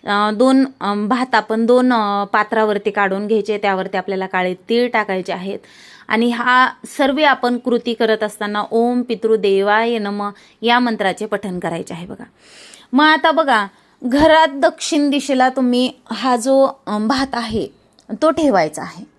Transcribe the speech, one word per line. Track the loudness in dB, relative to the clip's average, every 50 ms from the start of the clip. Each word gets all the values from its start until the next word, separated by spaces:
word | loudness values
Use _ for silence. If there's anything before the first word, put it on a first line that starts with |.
| -4
अ, | -2 -2 0 0 0
दोन, | 0 2 2 4 4 4 2 0 -4 _
अ, | -6 -4 -4
भात | -4 -2 -2 -2 -2 -2 0 0
आपण | -2 0 0 -2 -2 2
दोन, | 4 4 4 4 4 2
अ, | 2 0 0 -2 -2 -2
पात्रावरती | 0 0 -2 0 0 0 0 0 0 0 -2 -2 -4
काढून | -2 0 0 0 0 -4 -2
घ्यायचे. | -2 -2 -2 0 -2 -4 -2
त्यावरती | 0 -2 -2 -2 -4 -4 -4
आपल्याला | -6 -4 -4 -6 -6 -6
काळे | -4 -4 -2 -2 -2 -4
तीळ | -6 _ -2 0 0 0 0
टाकायचे | 0 -2 -2 -2 -4 -6 -4 -6 -8
आहेत | -8 -6 -8 -10 -10 _ -18 -20 -20 -20 -20 -20 -20 -8 -4
आणि | -2 0 0 0
हा | -2 -2 0 2 4 4 4 2 0 _ -18
सर्व | -18 -4 0 0 0 2 2 2
आपण | 2 2 2 0 -2 -2 -2
कृती | -2 -2 -2 -2 -2 -4 -2
करत | -2 0 0 0 0 -2
असताना | -6 -6 -8 -8 -6 -4 -6 -6 -2
ओम | 0 0 0 0 0 -2 -2
पितृदेवाय | -4 -6 -4 0 0 0 2 2 2 2 2 2 2 2 2 2 0 -2 -4
नमः | -4 -6 -6 -6 -8 -8 -10 -12 -20 _ _ _ 0
या | 2 2 2
मंत्राचे | 2 0 -2 -2 -2 -4 -2 -4 -6
पठण | -6 -6 -6 -6 -6 -8 -6
करायचे | -6 -6 -6 -6 -8 -10 -12
आहे | -14 -12
बघा. | -14 -14 -16 -18 -20 _ _ _ -20 -20 -20 -20 -20 -20 -20 -16 _ 2
मग | 4 4
आता | 4 4 4 2 2
बघा, | 2 2 2 2 2 0 0 -4 _ _ _ _ _ _ -6
घरात | -2 2 4 6 6 6 6 4 4
दक्षिण | 2 0 0 0 0 -2 -8 -4 0 0 0 2
दिशेला | 0 -2 0 -2 0 2 2 2
तुम्ही | 2 0 0 0 2 0 0 -2 -4 _ _ -14
हा | -12 -4 -2 0 0
जो, | 0 2 2 4 4 4 2 0 _ _
अ, | -6 -4 -2
भात | -2 -2 0 -2 -2 -2 -2
आहे, | -4 -4 -2 -4 -4 -4 -6 -10 _ _ _ _ _ _ _
तो | -6 0 2 2
ठेवायचा | 2 4 2 2 4 2 2 0 -2 -10 -12
आहे. | -12 -14 -18 -20 -20 _